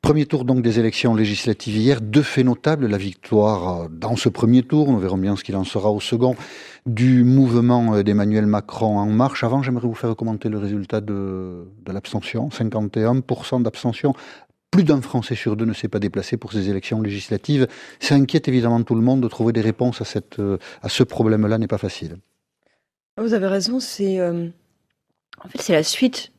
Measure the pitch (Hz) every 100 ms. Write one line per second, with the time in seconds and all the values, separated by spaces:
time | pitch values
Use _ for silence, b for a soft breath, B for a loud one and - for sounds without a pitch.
0 | - 151 143 147 123 127 117 113 113 -
1 | 123 110 107 104 - 104 - 107 117 135
2 | 107 135 143 - 127 120 - 156 123 101
3 | 98 - - 107 104 104 90 90 85 82
4 | 85 120 - - 117 123 123 151 143 117
5 | 90 95 98 101 - 98 92 107 104 104
6 | - 117 127 123 B B B B 127 110
7 | 127 127 123 131 131 120 120 123 117 104
8 | 101 104 104 107 104 104 - - 110 104
9 | 104 107 135 - 117 135 131 123 120 110
10 | 120 110 113 107 110 107 101 104 95 107
11 | 104 101 98 95 92 87 90 104 90 98
12 | - 110 - 117 143 - 113 110 104 113
13 | 110 131 127 123 - 127 120 - 123 113
14 | 143 - B B B _ _ 180 160 143
15 | - 123 - 117 120 107 113 104 101 104
16 | 98 98 - 113 104 107 95 98 - 110
17 | 107 101 - 104 - 147 127 B B B
18 | - 143 131 165 - 127 117 117 110 113
19 | 120 135 120 - 113 113 110 107 123 117
20 | 104 104 - - 101 95 B B 107 -
21 | 139 - 110 110 104 110 107 101 95 -
22 | 82 87 _ _ _ _ _ _ _ _
23 | _ - 226 220 190 196 190 254 247 -
24 | 196 190 175 170 170 - _ _ _ _
25 | _ _ _ - - - - 160 160 -
26 | 254 - -